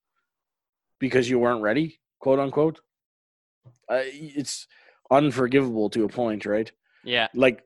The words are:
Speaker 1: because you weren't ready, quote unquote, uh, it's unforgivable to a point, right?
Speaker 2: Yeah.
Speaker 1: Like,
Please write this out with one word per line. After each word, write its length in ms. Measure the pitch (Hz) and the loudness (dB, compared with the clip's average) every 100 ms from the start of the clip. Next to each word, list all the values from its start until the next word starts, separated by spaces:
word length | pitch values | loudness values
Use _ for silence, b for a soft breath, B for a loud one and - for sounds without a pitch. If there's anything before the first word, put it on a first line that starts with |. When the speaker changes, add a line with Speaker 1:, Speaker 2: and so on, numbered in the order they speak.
| _ _ _ _ _ _ _ _ _ _ | _ _ _ _ _ _ _ _ _ _
Speaker 1:
because 300 | 131 123 120 | 0 0 2
you 100 | 127 | 2
weren't 220 | 120 120 | 2 0
ready, 380 | 107 127 160 - _ _ | 0 -2 -4 -8 _ _
quote 180 | 135 135 | 0 0
unquote, 420 | 139 143 160 156 _ _ _ _ _ _ _ _ _ _ - | 0 0 -2 -2 _ _ _ _ _ _ _ _ _ _ -4
uh, 120 | 123 | -4
it's 600 | 131 143 156 143 131 - - b b b - | -4 -10 -12 -8 -8 -10 -14 b b b 0
unforgivable 800 | 135 147 123 123 135 131 110 104 | 2 2 0 2 2 2 0 -2
to 140 | 117 | 0
a 40 | 104 | -2
point, 380 | 123 117 104 104 | -2 -4 -4 -2
right? 240 | 107 110 - _ _ | -2 -4 -10 _ _
Speaker 2:
Yeah. 220 | 120 120 113 | -4 -2 0
Speaker 1:
Like, 300 | 123 131 113 | 2 2 2